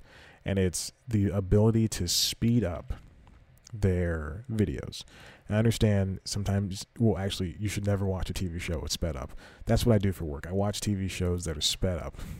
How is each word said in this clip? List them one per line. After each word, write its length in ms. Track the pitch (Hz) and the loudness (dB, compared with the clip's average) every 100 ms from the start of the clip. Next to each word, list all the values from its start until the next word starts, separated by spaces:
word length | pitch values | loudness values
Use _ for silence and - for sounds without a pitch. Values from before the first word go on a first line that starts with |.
| - - - - | -20 -20 -20 -12
and 160 | - 98 | -2 2
it's 320 | 92 - - - - | 2 0 -8 -12 -2
the 220 | 113 98 | 2 2
ability 580 | 95 92 104 110 113 110 | 2 4 6 6 6 2
to 200 | - 87 | 0 -2
speed 560 | - - - 117 120 | 0 0 0 2 2
up 300 | 92 85 - - - - - - - - - | 2 -4 -8 -12 -12 -20 -20 -20 -20 -20 -16
their 680 | 107 101 90 87 82 76 95 120 | 0 2 2 0 -2 -6 -8 -6
videos. 520 | 110 95 67 - - - - - - - | 0 0 0 -8 -12 -16 -20 -20 -16 -2
And 80 | 104 | 2
I 40 | |
understand 600 | 113 110 110 101 95 95 - | 2 4 4 4 0 -2 -6
sometimes, 600 | - 98 98 101 98 - - | -4 0 0 0 -6 -10 0
well, 180 | 113 98 | 2 2
actually, 380 | 98 - 92 - | -2 -4 -6 -4
you 100 | 104 | -4
should 160 | 101 101 | -2 0
never 200 | 101 98 | 0 0
watch 240 | 92 - | -2 -4
a 40 | |
T 140 | 98 92 | -4 -4
V 120 | 85 | -4
show 200 | - 82 | -4 -4
with 120 | 76 | -4
sped 240 | - 85 71 | -4 -4 -4
up. 160 | 60 - - - - | -8 -12 -18 -12 0
That's 200 | 113 120 | 2 6
what 80 | |
I 40 | 107 | 4
do 140 | 98 | 4
for 140 | 92 82 | -2 -4
work. 220 | 71 80 | -6 -4
I 40 | |
watch 300 | 95 101 98 | -2 0 -2
T 120 | - 101 | -2 0
V 120 | 95 | -2
shows 380 | - 90 87 85 | -2 0 0 -2
that 120 | 76 | -2
are 40 | |
sped 380 | 76 - 95 85 | -2 0 -2 -2
up, 180 | - - - - | -6 -10 -12 -10